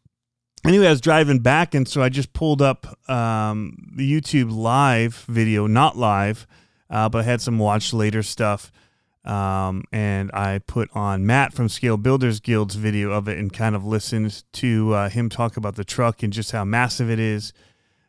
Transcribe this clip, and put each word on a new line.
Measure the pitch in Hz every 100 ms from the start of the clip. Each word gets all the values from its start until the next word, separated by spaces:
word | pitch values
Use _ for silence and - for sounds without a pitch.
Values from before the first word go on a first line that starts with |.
| _ _ _ _ _ - 160
anyway, | 196 185
I |
was | 143
driving | 151 160 151 131
back, | 120 147 170 143
and | 127
so | 147
I | 127
just | 131 131
pulled | - 165 143
up, | 139 131 - - -
um, | 127 117 110 107 107 98 - - -
the | 135
YouTube | 151 151 147 117
live | 110 113 127 139 117 117 113 -
video, | 117 110 107 107
not | 110 151 -
live, | 117 101 101 110 - _ _ _ -
uh, | 107 110
but | 113
I |
had | 113 120
some | - 113
watch | 107 104 -
later | 117 107 110
stuff. | 104 - 110 101 - _ _ _ _ _ -
Um, | 101 98 95 95 92 -
and | 107 104 98 98
I | 101 101 98
put | - 120 107
on | - 101 98 98
Matt | 127 139
from | - 117
Scale | - 123 110
Builders | 110 135 127 107
Guild's | - 113 104 104
video | 107 104 101
of | 104 101
it | 87
and | 101
kind | - 110 107
of | 98
listened | 110 - 113 107 - -
to, | - 127 110 110
uh, | 107 101
him | 107 117
talk | - 117 113
about | 107 101
the | 101
truck | - 120 107
and | 110
just | 104 107
how | 113 98
massive | 113 123 - 117
it | 113
is. | 110 107 104 - _ _ _ _